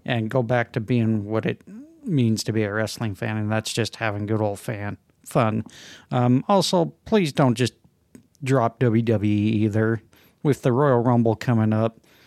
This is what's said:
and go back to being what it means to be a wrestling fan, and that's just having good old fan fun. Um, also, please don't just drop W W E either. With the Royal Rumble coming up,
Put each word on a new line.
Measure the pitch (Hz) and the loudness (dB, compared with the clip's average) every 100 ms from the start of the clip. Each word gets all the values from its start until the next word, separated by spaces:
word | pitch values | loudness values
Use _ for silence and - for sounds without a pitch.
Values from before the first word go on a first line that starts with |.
| - | -4
and | 120 110 | -2 -2
go | 131 | -2
back | 117 123 120 | 0 0 0
to | 127 | -4
being | 107 123 110 110 101 | -2 0 2 0 -2
what | 110 - | -4 -4
it | 123 - 214 302 330 | -6 -12 -20 -20 -14
means | 294 151 117 110 | -4 0 0 0
to | - | -2
be | 110 | -2
a | 104 | -2
wrestling | 104 107 - 113 | -2 -4 -4 -8
fan, | 95 113 107 | -6 -4 -4
and | 107 | -2
that's | 110 110 | -2 -2
just | - 107 - | -4 -4 -4
having | 113 101 104 | -4 -4 -4
good | 110 | -2
old | 107 101 | -2 -4
fan | - 107 104 98 _ _ | -8 -8 -8 -10 _ _
fun. | - 151 110 110 - - - - _ | -4 0 0 -2 -6 -16 -20 -20 _
Um, | 131 123 127 - | 0 2 2 2
also, | 202 165 185 156 - - | 2 2 0 -2 -6 -2
please | 214 165 | 0 0
don't | 147 135 | 2 2
just | 113 123 - _ _ _ - _ _ | 2 -2 -4 _ _ _ -20 _ _
drop | 131 135 117 - | 0 2 2 0
W | 127 110 | 2 2
W | 117 107 104 | 2 0 2
E | 104 107 110 | 0 0 0
either. | 110 107 110 113 - _ _ _ | 0 0 0 -2 -6 _ _ _
With | 151 127 | -2 0
the | 139 | 0
Royal | 120 147 123 | 2 4 4
Rumble | 120 120 113 107 | 4 4 2 0
coming | - 113 110 | 0 2 2
up, | 107 113 - _ _ | 2 0 -4 _ _